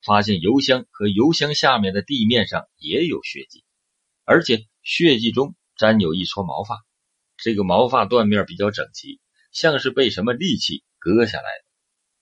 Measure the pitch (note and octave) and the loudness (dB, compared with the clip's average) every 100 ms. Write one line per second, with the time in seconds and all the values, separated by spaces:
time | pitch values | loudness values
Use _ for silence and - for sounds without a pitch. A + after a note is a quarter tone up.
0 | - G#2 G#2 G2 F2 C#3 C3+ B2+ A2+ - | 0 2 2 0 2 2 2 0 -2 -4
1 | G#2 G2 C#3 E3 D3 D3 D3+ B2 G2 G2 | -2 2 2 2 -2 0 0 2 0 -4
2 | - C#3 G#2+ A#2+ G2 E2 - _ G2 A#2 | -4 0 2 2 0 -4 -10 _ -4 -2
3 | E3+ F2 - C#2+ - - _ _ _ _ | -2 -4 -8 -16 -18 -20 _ _ _ _
4 | _ _ - C#3+ D#3+ A2 A2 _ - - | _ _ 2 2 4 -2 -4 _ -8 0
5 | E3+ B2 A2+ A2+ C#3+ - _ - A2 A2 | 2 4 0 0 -2 -4 _ 0 2 4
6 | E2+ F2 F2 - F2+ C#2+ G#2+ A2 _ _ | 2 -2 -4 -6 -6 -6 -8 -12 _ _
7 | _ _ _ - A2+ G#2 F#2+ F2+ B2 B2+ | _ _ _ -8 -4 -2 2 2 4 2
8 | G2+ A#2+ G#2 G#2 F#2 F2 G2+ G#2 C#2 - | 2 2 2 2 -2 -2 -4 -4 -10 -12
9 | C#2 - _ _ _ - E3 C#3 C3 B2+ | -20 -20 _ _ _ -2 0 0 -2 0
10 | B2+ G2 A2 B2 F#3 A#2 - D#2+ _ _ | 0 0 -4 -2 -2 -2 -4 -8 _ _
11 | E2 G#2+ A2 D#2+ G1+ G1+ _ _ _ _ | 0 2 2 -2 -10 -14 _ _ _ _
12 | _ _ | _ _